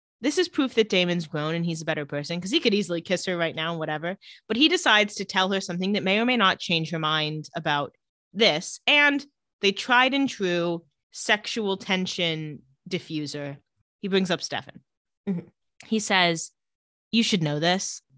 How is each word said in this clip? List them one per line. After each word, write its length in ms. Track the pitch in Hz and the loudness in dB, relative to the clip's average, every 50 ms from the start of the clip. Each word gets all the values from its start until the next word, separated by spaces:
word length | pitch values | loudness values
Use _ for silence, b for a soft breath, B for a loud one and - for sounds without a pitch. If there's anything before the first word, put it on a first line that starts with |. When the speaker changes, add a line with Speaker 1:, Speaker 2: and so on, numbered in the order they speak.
| _ _ _ - - | _ _ _ -4 -4
Speaker 1:
this 160 | 269 294 - | -2 0 0
is 100 | 359 - | 0 0
proof 260 | - - 277 254 - | 0 -2 -2 0 2
that 140 | - 220 214 | 0 2 2
Damon's 380 | - 185 180 175 175 175 165 | 4 2 2 2 0 -2 -2
grown 280 | 147 - 151 147 156 165 | -4 -4 -4 -4 -2 -2
and 100 | 170 170 | -2 -2
he's 180 | 170 165 160 160 | -2 -4 -4 -4
a 20 | |
better 220 | 156 160 156 147 | -4 -4 -4 -4
person, 340 | 139 - 147 143 - 170 175 | -6 -6 -6 -6 -6 -6 -6
'cause 100 | 175 190 | -6 -2
he 80 | 233 330 | -2 2
could 140 | - 240 208 | 2 2 2
easily 280 | 208 202 160 175 170 170 | 2 0 0 -2 -4 -2
kiss 240 | - 190 175 - | -2 -2 -2 0
her 100 | - 185 | -2 -2
right 180 | 170 170 160 131 | 0 0 -2 -2
now 160 | 160 160 165 | -2 -4 -4
and 80 | 170 165 | -4 -4
whatever. 380 | 156 156 151 151 156 170 196 - B B B B B - | -4 -4 -4 -4 -4 -6 -8 -8 B B B B B -4
But 80 | 220 | 0
he 120 | 226 302 320 | 2 4 4
decides 460 | 339 359 - 294 220 208 208 208 - | 4 2 4 6 6 6 4 2 0
to 80 | - 196 | -8 -8
tell 280 | - - 190 190 190 196 | -2 0 0 0 2 0
her 80 | 196 | -2
something 320 | 190 - 175 175 185 190 208 | -2 -4 -4 -2 -2 0 0
that 100 | 202 - | 0 2
may 160 | 185 196 214 | 2 2 2
or 60 | 233 | 2
may 120 | 247 254 240 | 2 2 4
not 200 | 202 190 175 - | 4 2 2 0
change 320 | - - 175 165 160 156 | -2 -2 -2 0 -2 -2
her 80 | 170 160 | -4 -2
mind 500 | 160 151 156 156 151 151 156 156 151 - - | -2 0 0 0 -2 -2 -4 -8 -10 -8 -8
about 400 | 170 156 160 147 143 143 - _ _ _ _ _ _ _ _ - | -6 -2 0 0 0 -2 -4 _ _ _ _ _ _ _ _ -2
this. 480 | 185 226 202 151 156 190 - - - - | 2 4 4 4 2 -2 -6 -12 -6 0
And 380 | - 277 294 294 294 277 285 277 - _ _ _ _ _ - | 2 4 4 4 4 2 0 -4 -8 _ _ _ _ _ 0
the 120 | - 196 196 | 0 0 0
tried 420 | - - - 254 247 254 262 254 | 0 0 2 4 4 4 4 2
and 140 | 277 277 247 | 2 0 0
true 560 | - - 202 180 175 175 170 170 170 170 165 _ _ _ _ _ - | -2 -2 -2 0 0 0 0 0 -2 -4 -6 _ _ _ _ _ -14
sexual 640 | - - - 220 208 208 - - 240 214 196 196 | -6 0 0 0 0 0 -4 -4 -2 -2 -2 -2
tension 840 | 190 - - 196 185 185 180 - - 175 165 160 160 156 151 147 - - _ _ _ - 180 | -4 -2 0 0 0 0 -2 -2 -2 -2 -2 -2 -4 -6 -8 -10 -14 -18 _ _ _ -12 -8
diffuser. 680 | 185 170 - - 160 151 151 143 - 147 143 143 139 139 _ _ _ _ _ _ _ _ | -6 -6 -6 -6 -6 -6 -6 -6 -8 -8 -8 -8 -10 -12 _ _ _ _ _ _ _ _
He 80 | - 196 | -6 0
brings 220 | 185 196 190 175 | 0 0 2 0
up 120 | 180 156 - | -2 -2 -4
Stefan. 380 | - - 107 - - - - _ _ _ _ _ _ _ _ - - | -6 -8 -8 -8 -10 -18 -20 _ _ _ _ _ _ _ _ -6 -6
Speaker 2:
Mm-hmm. 180 | 190 175 - - _ _ _ _ _ _ - | -6 -6 -6 -12 _ _ _ _ _ _ -8
Speaker 1:
He 120 | - 220 220 | -2 -2 -2
says, 520 | 202 - 202 190 180 175 170 165 - - _ _ _ _ _ _ _ _ _ _ _ _ - | 0 2 2 4 4 4 2 0 -4 -10 _ _ _ _ _ _ _ _ _ _ _ _ 0
"You 100 | 226 233 | 2 2
should 200 | - - 190 160 | 2 2 2 2
know 180 | 151 147 147 | 0 0 0
this. 420 | 156 170 180 196 - - - - _ _ _ | 2 2 2 0 -2 -6 -10 -12 _ _ _